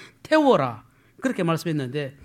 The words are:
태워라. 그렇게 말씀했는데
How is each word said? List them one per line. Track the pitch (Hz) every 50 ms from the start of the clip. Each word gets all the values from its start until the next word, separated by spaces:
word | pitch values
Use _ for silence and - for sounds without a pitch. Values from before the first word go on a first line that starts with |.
| - - _ _ _
태워라. | - 302 311 302 269 233 170 139 123 113 110 - _ _ _ _ _ _ -
그렇게 | - 262 233 - 180
말씀했는데 | 165 165 156 - 175 160 147 135 123 123 147 143 135 143 - -